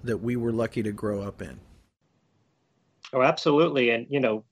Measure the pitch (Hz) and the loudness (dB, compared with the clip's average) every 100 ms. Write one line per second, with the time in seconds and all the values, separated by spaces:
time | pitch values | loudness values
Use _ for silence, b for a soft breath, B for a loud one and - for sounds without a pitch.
0 | 120 104 113 123 117 113 113 127 107 104 | -4 -4 -2 -2 0 0 -2 -2 -4 -4
1 | 107 101 101 - 87 64 - - _ _ | -4 -4 -6 -10 -14 -14 -20 -20 _ _
2 | _ _ _ _ _ _ _ _ _ _ | _ _ _ _ _ _ _ _ _ _
3 | - 131 135 165 165 147 165 143 120 117 | -4 2 2 2 2 4 4 4 2 2
4 | - 139 123 110 _ | -2 0 0 -2 _